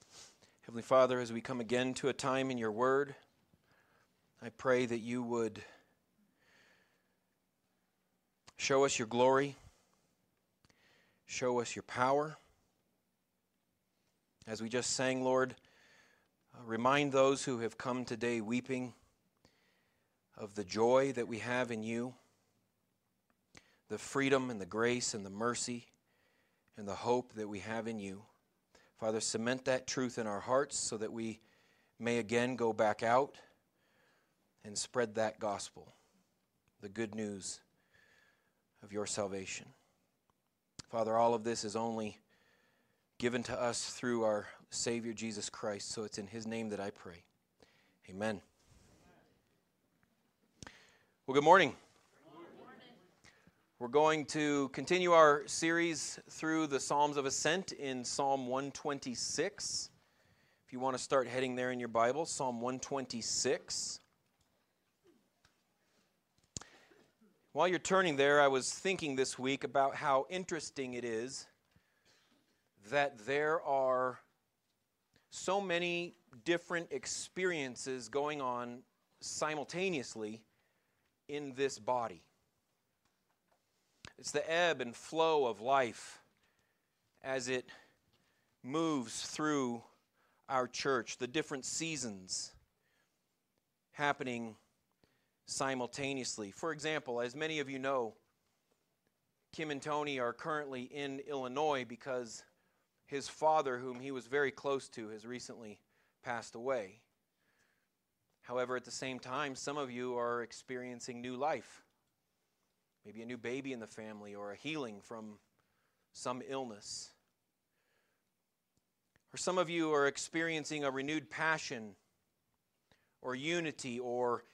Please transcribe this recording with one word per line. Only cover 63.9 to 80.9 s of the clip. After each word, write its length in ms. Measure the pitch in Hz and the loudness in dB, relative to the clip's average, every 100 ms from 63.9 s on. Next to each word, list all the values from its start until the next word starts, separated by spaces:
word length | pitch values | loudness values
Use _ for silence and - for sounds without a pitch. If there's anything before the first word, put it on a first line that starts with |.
| - _ _ _ _ _ _ _ _ _ _ _ _ _ _ _ _ _ _ _ _ _ _ _ _ _ - - - - - _ _ _ _ _ | -10 _ _ _ _ _ _ _ _ _ _ _ _ _ _ _ _ _ _ _ _ _ _ _ _ _ -16 -16 -20 -20 -20 _ _ _ _ _
While 160 | 139 175 | 2 4
you're 100 | 170 | 4
turning 380 | - 190 185 139 | 4 4 6 6
there, 240 | 139 147 | 8 8
I 80 | 143 | 8
was 260 | 131 120 | 6 0
thinking 440 | - 190 185 160 135 | -4 -2 -2 0 0
this 200 | 131 - | 0 0
week 280 | 127 139 139 | -2 -2 0
about 280 | 135 135 | 2 2
how 320 | 135 151 135 139 | 2 2 2 2
interesting 640 | 185 185 165 - - 127 | -4 -4 -4 -6 -6 -6
it 100 | 123 | -4
is 420 | 120 110 123 - - _ _ _ _ _ _ _ _ _ _ _ _ _ 101 | -4 -2 -4 -8 -14 _ _ _ _ _ _ _ _ _ _ _ _ _ -2
that 360 | 139 143 117 107 | 2 2 0 -2
there 360 | 143 151 165 | 0 2 0
are 600 | 165 139 131 127 127 123 - _ _ _ _ _ _ _ _ _ _ | 0 2 4 4 2 -2 -14 _ _ _ _ _ _ _ _ _ _
so 280 | - - 196 | -10 -2 -2
many 560 | 190 170 175 175 175 - _ 123 160 | 0 0 0 -2 -6 -12 _ -10 0
different 420 | 170 - 170 170 | 0 0 -6 -4
experiences 1160 | 135 - - - - 185 170 135 120 - 131 110 | -8 -6 -8 -8 -2 0 0 -4 -6 -6 -8 -4
going 320 | 139 147 151 | -2 -2 -2
on 440 | 131 123 120 120 - _ _ _ | -2 -2 -4 -10 -16 _ _ _
simultaneously 1200 | - - 156 151 131 170 190 165 117 113 107 110 _ _ _ _ _ | -10 -4 -2 -2 -4 -2 0 -2 -4 -6 -8 -8 _ _ _ _ _